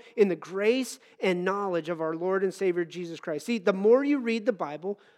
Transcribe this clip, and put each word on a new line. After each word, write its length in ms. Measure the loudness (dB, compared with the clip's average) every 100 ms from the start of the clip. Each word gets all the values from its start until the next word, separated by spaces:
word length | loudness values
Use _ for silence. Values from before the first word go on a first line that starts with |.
| -4 2
in 100 | 2
the 80 |
grace 640 | 2 -6 0 2 2 0 -10 _ -4
and 240 | 0 2
knowledge 440 | 0 0 -2 -2 -2
of 120 | -4
our 140 | -4
Lord 280 | -2 -2 0
and 100 | 0
Savior 320 | 0 0 0
Jesus 360 | -4 -6 -10 -10
Christ. 260 | -6 -6 -4
See, 120 | 0
the 140 | 0
more 300 | 4 6 6
you 160 | 6 0
read 280 | 0 -2 -2
the 60 |
Bible, 460 | -2 -4 -6 -8 -8 _